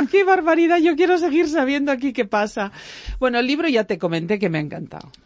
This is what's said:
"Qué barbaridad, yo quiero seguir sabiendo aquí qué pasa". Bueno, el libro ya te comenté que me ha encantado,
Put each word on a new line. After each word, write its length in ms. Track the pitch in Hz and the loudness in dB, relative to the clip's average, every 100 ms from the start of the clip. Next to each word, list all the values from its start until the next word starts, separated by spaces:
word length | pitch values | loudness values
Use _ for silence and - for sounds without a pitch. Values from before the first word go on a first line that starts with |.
| 285 | 4
"Qué 140 | 392 | 2
barbaridad, 540 | 381 370 320 320 339 349 | 4 2 4 2 4 4
yo 180 | 320 294 | 4 2
quiero 220 | 359 359 | 2 2
seguir 320 | 339 302 339 | 2 0 0
sabiendo 420 | 320 262 285 285 | 0 0 0 0
aquí 220 | 262 277 | -2 -2
qué 120 | 240 214 | -4 -2
pasa". 460 | 208 208 233 202 - - - - - | 0 -2 -4 -6 -8 -18 -14 -10 -4
Bueno, 200 | 254 240 | 0 0
el 80 | 254 | 0
libro 200 | 285 339 | 0 0
ya 180 | 240 214 | 0 0
te 120 | 175 | -4
comenté 400 | 175 165 165 208 | -2 -4 -2 -2
que 120 | 190 | -2
me 100 | 160 | -2
ha 20 | |
encantado, 500 | 147 - - - - _ | -6 -10 -14 -16 -20 _